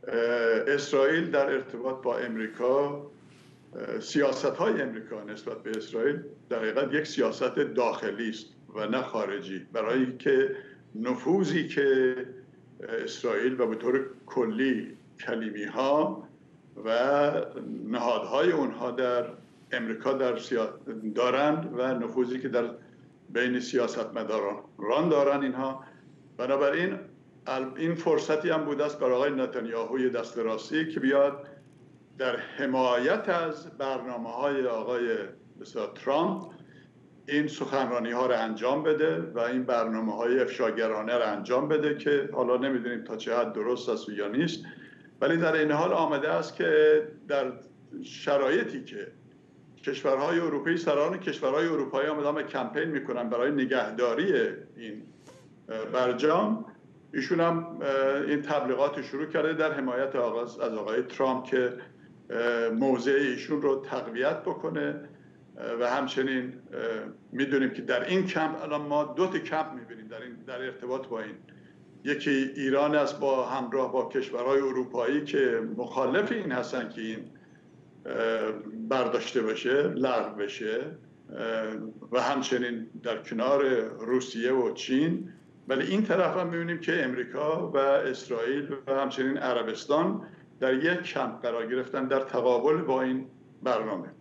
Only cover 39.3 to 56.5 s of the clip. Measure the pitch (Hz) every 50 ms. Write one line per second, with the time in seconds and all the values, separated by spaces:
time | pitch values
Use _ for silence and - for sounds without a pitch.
39.3 | - 117 117 120 127 127 127 127 127 117 113 113 110 110 113 110 104 104 117 120
40.3 | 123 131 123 117 120 - 120 113 107 110 113 110 110 107 107 110 120 120 117 107
41.3 | 104 101 95 107 127 127 143 147 156 147 147 151 143 147 - 151 143 139 135 -
42.3 | - 131 127 120 123 123 127 135 135 123 113 123 120 113 110 - 117 110 - 120
43.3 | 117 120 120 110 107 113 107 117 123 123 123 - 113 107 - - 107 101 101 101
44.3 | 107 127 165 165 - - - - - - - - - - - - - - - 139
45.3 | 165 165 170 165 160 160 151 151 151 147 165 180 135 156 165 147 151 139 143 151
46.3 | 165 170 165 - - - 180 170 156 151 151 151 151 151 151 - - - - -
47.3 | 147 139 135 127 123 - - - - - - - - - - - - - - -
48.3 | 143 139 135 127 131 123 117 110 - 131 - - - 104 98 - - - - -
49.3 | - - - - - - - - - - - - 131 127 - 143 135 135 143 156
50.3 | 170 170 170 165 147 143 - 165 170 180 170 165 147 143 147 160 - - - -
51.3 | 143 - - 135 131 151 156 165 160 143 139 131 - 131 143 151 156 151 143 143
52.3 | 143 151 139 - - 139 123 113 110 139 160 165 156 139 - - 123 120 123 113
53.3 | 117 117 123 139 147 143 131 127 131 127 113 104 110 110 123 120 113 120 165 202
54.3 | 170 127 113 98 92 - - - - - 117 110 104 104 - - - - - -
55.3 | - - - - - - - - 113 110 110 107 127 127 127 123 120 117 143 151
56.3 | 156 180 214 214